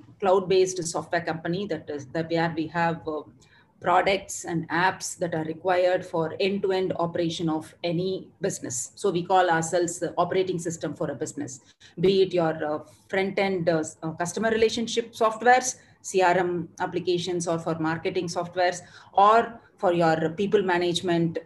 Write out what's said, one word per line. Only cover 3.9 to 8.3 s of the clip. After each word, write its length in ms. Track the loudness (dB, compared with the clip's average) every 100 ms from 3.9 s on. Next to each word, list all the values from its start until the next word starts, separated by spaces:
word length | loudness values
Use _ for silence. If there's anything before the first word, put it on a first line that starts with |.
| 4 4 0 -2 -12
and 240 | -4 -4 -2
apps 480 | 0 2 0 -6 -6
that 160 | -4
are 80 | -2
required 640 | -4 -4 0 2 4 2 -2
for 300 | -4 -2 -2
end-to-end 540 | -2 0 0 0 -2 -2
operation 480 | -4 -2 -2 -2 -2
of 260 | -2 -6 -8
any 460 | -4 -2 -2 -6 -10